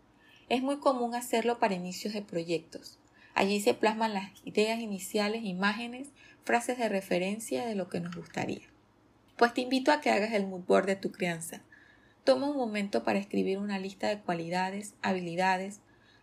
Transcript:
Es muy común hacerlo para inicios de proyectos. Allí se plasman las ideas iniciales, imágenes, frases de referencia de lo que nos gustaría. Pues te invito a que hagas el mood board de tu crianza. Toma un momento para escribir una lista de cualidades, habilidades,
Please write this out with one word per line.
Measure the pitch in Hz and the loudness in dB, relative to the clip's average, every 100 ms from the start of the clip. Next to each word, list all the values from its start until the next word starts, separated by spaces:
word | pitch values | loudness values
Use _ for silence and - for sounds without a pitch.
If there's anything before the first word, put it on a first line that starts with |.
| _ _ - - - | _ _ -20 -16 -2
Es | 247 | 0
muy | 262 285 | 0 0
común | 285 254 240 240 | 2 2 0 -4
hacerlo | 247 233 226 240 | 0 0 2 2
para | 220 | 0
inicios | 185 180 180 208 | 0 -4 -6 -6
de | 208 | -6
proyectos. | 208 170 165 160 - - - - _ _ - | -6 -6 -2 -4 -4 -16 -16 -20 _ _ -2
Allí | - 196 208 | 2 4 4
se | 208 | 2
plasman | 240 214 220 220 | 4 2 2 0
las | 196 196 - | -2 -8 -12
ideas | - 208 214 226 | -2 2 2 0
iniciales, | 226 190 - 214 208 220 | -4 -6 -4 0 0 -2
imágenes, | 214 180 202 214 240 247 285 - - - | -4 0 0 0 -6 -10 -14 -18 -20 -8
frases | - 233 240 247 | 0 2 2 0
de | 220 | 0
referencia | 196 185 180 185 214 - 262 240 | 0 0 0 0 -4 -4 -4 -2
de | |
lo | 202 180 | -4 -4
que | 180 | -6
nos | 175 | -6
gustaría. | 175 - - - - - _ _ _ _ _ _ - | -10 -10 -6 -4 -6 -12 _ _ _ _ _ _ 2
Pues | 233 | 4
te | 262 | 4
invito | 247 262 262 | 0 2 4
a | 294 | 4
que | 262 | 4
hagas | 220 214 | 2 2
el | 220 196 | 0 0
mood | 185 180 | -4 4
board | 196 190 | 4 4
de | 190 | 0
tu | - | -4
crianza. | - 180 165 165 - - - - _ _ _ | -4 -4 -4 -8 -14 -18 -20 -20 _ _ _
Toma | - 262 277 | 4 4 2
un | 294 | -2
momento | 233 208 202 233 | -2 -2 -2 -2
para | 226 202 | 0 0
escribir | 196 202 190 190 | 0 0 0 -2
una | 208 196 | -2 -4
lista | 190 196 214 | -6 -4 -4
de | 208 | -2
cualidades, | - 170 165 180 185 202 208 - | -4 -4 -2 -2 -2 -4 -10 -6
habilidades, | 202 190 175 170 185 185 190 202 _ _ _ _ | -2 -2 -2 2 2 2 -2 -10 _ _ _ _